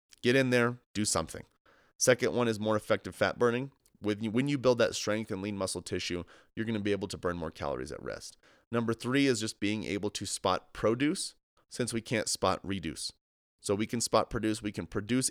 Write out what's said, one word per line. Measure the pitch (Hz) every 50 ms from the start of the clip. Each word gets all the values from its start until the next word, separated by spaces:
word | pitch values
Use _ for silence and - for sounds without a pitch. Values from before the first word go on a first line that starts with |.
| _ _ - -
Get | - 117 123
in | 135 131 127
there, | 123 123 117 120 123 123 _ _ -
do | 98 107
something. | - - 85 80 - - - - _ _ _ _ _ _ _ _ _ _ -
Second | - 131 123 - 127 98 78
one | 120 120
is | 117 110 101
more | 107 110 107
effective | 104 - - 110 98 - 92 90
fat | - 104 95 - -
burning. | 120 120 117 123 139 139 - _ _ _ _ _
When | 95 101 107 104
you, | 110 110
when | 98 120 135
you | 143 143 135
build | 120 131 123 117
that | 113 - -
strength | - - 107 104 110 110 -
and | 107 95
lean | 95 104 104
muscle | 98 95 92 - 90
tissue, | - - 101 90 - - 87 87 82 - - - _ _ _
you're | 110 110
gonna | 113 113 104
be | 101 104
able | 101 95 98 95
to | - 85
burn | - 90 87
more | 87 80 80
calories | - - 82 71 67 64 64 69
at | 64 -
rest. | - 60 50 50 - - - _ _ _ _ _ _ _
Number | 113 117 117 110 113
three | - - 120 127 139 139
is | 135 123 104
just | 107 110 - -
being | - 101 107 110 85
able | 62 95 101 95 104
to | - - 101
spot | - - - - 95 92 - - _
produce, | - - - 107 117 123 139 151 185 - - - - _ _ _ _ _ _ _
since | - - 123 110
we | 117 110
can't | - - 123 110 - -
spot | - - - 95 92 -
reduce. | - 90 98 95 78 78 - - - - - _ _ _ _ _ _ _ _ _
So | - - 101
we | 101 110
can | - - 117
spot | - - - 110 - -
produce, | - 113 104 110 110 117
we | 101 104
can | 98 - 87
produce | - - 107 104 104 123 131 127 -